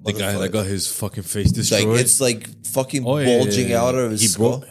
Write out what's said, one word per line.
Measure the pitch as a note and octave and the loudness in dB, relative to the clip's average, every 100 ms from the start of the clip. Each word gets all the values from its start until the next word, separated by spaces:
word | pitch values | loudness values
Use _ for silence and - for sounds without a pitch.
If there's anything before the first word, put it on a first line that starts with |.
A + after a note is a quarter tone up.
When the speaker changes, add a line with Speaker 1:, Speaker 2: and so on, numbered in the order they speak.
Speaker 1:
The | G#2+ | -6
guy | G#2 G2 | -4 -2
that | G2+ | -2
Speaker 2:
Motherfucker. | F#2+ | -2
Speaker 1:
got | G#2+ G2 | -2 -2
his | G2 - - | -4 -4 -6
fucking | G2+ - | -8 -8
face | F#2+ G#2 F#2+ - | -8 -2 0 0
Speaker 2:
It's | - | 0
like, | G#2+ | 2
Speaker 1:
destroyed. | G#2+ A#2+ | 4 2
Speaker 2:
it's, | B2 - | 2 2
like, | B2+ A2 - - - | 2 -2 -6 -16 -8
fucking | C3+ C3 C#3+ B2 | -4 -2 -2 -2
Speaker 1:
Oh, | D3 | 0
yeah, | C3 | 4
yeah, | A#2+ | 4
Speaker 2:
bulging | B2 G2+ G2 | 4 2 2
Speaker 1:
yeah, | A#2 | 2
yeah. | |
Speaker 2:
out | B2 B2+ | 2 2
of | A#2+ | 0
his | G#2+ | 0
Speaker 1:
He | G2+ | 0
Speaker 2:
skull. | F2 A2+ B2+ | 2 2 0
Speaker 1:
broke, | - | -8